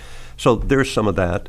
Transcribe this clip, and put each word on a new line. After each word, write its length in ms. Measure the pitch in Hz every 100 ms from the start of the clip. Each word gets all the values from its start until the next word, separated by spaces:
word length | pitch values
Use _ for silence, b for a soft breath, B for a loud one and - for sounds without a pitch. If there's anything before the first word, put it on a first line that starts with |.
| B B B -
So 200 | 139 113
there's 360 | - 135 131
some 160 | - 107
of 80 | 92
that. 320 | 87 87